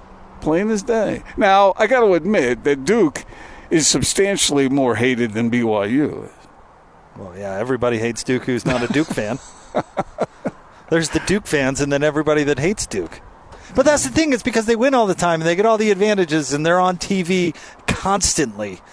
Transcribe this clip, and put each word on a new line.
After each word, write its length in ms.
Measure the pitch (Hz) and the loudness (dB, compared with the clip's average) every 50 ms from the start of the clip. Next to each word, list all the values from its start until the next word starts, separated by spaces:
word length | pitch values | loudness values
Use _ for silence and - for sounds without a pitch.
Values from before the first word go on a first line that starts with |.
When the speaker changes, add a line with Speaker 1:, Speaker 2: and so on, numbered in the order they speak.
| - - - - - - - - | -20 -20 -20 -20 -20 -20 -14 -6
Speaker 1:
plain 300 | - 151 160 175 208 220 | -2 0 0 0 0 0
as 120 | 220 196 196 | -2 -2 -2
day. 380 | - 226 226 202 170 - - - - - | 0 0 0 0 -2 -4 -6 -10 -10 -4
Now, 380 | - 220 196 196 196 202 196 - | 0 2 4 6 6 6 4 4
I 100 | - 220 202 | 2 2 2
gotta 240 | 262 247 233 202 | 4 4 4 4
admit 500 | 180 165 151 196 214 180 135 120 123 113 - | 4 2 2 0 0 2 2 2 0 0 0
that 200 | 147 143 135 131 | 0 0 0 2
Duke 400 | 151 220 240 185 143 - - - - - - - - - - - - | 0 2 4 4 2 0 -4 -14 -14 -20 -20 -20 -20 -20 -16 -6 0
is 160 | - 160 139 - | 0 2 2 2
substantially 800 | - 143 120 - - - 196 202 196 - - - 147 139 135 131 | 2 0 0 0 0 2 2 2 2 0 0 0 2 2 2 2
more 260 | 135 143 135 123 113 | 2 2 2 2 2
hated 360 | 107 120 131 127 113 120 113 | 2 2 0 2 0 -2 -2
than 160 | 101 113 120 117 | -2 -2 -2 0
B 140 | 117 123 117 | 0 0 0
Y 220 | 113 107 104 101 | 2 0 0 0
U 380 | 104 123 143 147 98 73 - 50 - | 0 0 0 0 0 -4 -8 -12 -16
is. 200 | - - - - - - - - - - - - - - - - - - | -18 -20 -20 -20 -20 -20 -20 -20 -20 -20 -20 -20 -20 -20 -20 -20 -20 -18
Speaker 2:
Well, 160 | 101 90 87 | -18 -16 -14
yeah, 180 | 98 101 98 95 | -12 -10 -8 -6
everybody 420 | 98 117 127 131 117 120 123 120 110 | -6 -4 -2 -2 0 0 0 0 0
hates 240 | 113 117 113 - | -2 -4 -4 -4
Duke 220 | - - 127 120 - | -4 -2 -2 -2 -2
who's 200 | 131 123 113 - | -2 -4 -2 -2
not 160 | 135 127 120 | -2 -2 -2
a 100 | 120 120 | -2 -2
Duke 160 | 117 143 160 - | 0 -2 -2 -2
fan. 300 | 214 135 107 104 127 131 - - - - - - - | -4 -6 -4 -6 -6 -8 -10 -18 -20 -20 -16 -8 -6
Speaker 1:
<laughs> 1160 | - - - - - - - - - - - - - - 175 - - - - - - - - | -6 -6 -6 -8 -8 -8 -8 -6 -8 -8 -8 -8 -10 -10 -10 -10 -10 -20 -20 -20 -16 -6 -2
Speaker 2:
There's 200 | 160 165 160 - | 0 0 0 0
the 100 | - 156 - | -4 -4 -2
Duke 200 | - 180 214 - | -2 -2 -2 -2
fans 340 | - 160 143 135 131 139 117 | -2 -2 0 0 0 -2 -2
and 120 | 143 143 | -2 -2
then 100 | 143 139 | 0 0
everybody 420 | 147 151 139 151 151 156 151 151 143 | 0 0 0 0 0 2 2 2 2
that 140 | 143 143 131 | 0 0 0
hates 280 | 147 185 214 - - | 0 -2 -2 -4 -6
Duke. 340 | - - 98 82 80 - - - - - - - - - - - - - | -6 -6 -6 -6 -8 -12 -18 -20 -20 -20 -20 -20 -20 -20 -20 -16 -6 0
But 120 | - 269 | 2 4
that's 180 | 302 294 277 - | 4 4 2 0
the 60 | 262 | 0
thing, 220 | 220 302 320 302 | 0 0 2 2
it's 100 | 262 214 | 0 0
because 240 | - 254 214 226 214 | -2 -2 -2 -2 0
they 100 | 226 233 | 0 0
win 180 | 214 247 277 269 | 2 2 2 4
all 120 | 247 220 | 4 2
the 80 | 190 170 | 2 0
time 260 | - 175 175 165 160 | 0 0 0 0 2
and 80 | 160 165 | 2 0
they 80 | 170 | 2
get 100 | 180 208 | 2 2
all 120 | 226 220 214 | 2 2 2
the 120 | 220 214 | 2 2
advantages 640 | 196 185 208 214 208 196 180 147 156 160 143 127 | 2 2 2 2 2 2 0 0 0 -2 -2 -2
and 120 | 143 147 156 | -2 -2 0
they're 140 | 165 175 185 | 2 2 4
on 180 | 180 185 185 170 | 2 2 0 -2
T 240 | - - 196 190 | -4 -4 -2 -2
V 320 | 175 165 185 185 175 165 - - - - - - - | 0 0 0 0 0 -2 -4 -6 -16 -20 -20 -12 -6
constantly. 960 | - - - - 190 196 196 - - - - 143 113 101 104 107 101 92 - - - | -6 -6 -4 -2 -2 -2 0 0 -2 0 0 -2 -2 -4 -8 -10 -10 -10 -14 -18 -20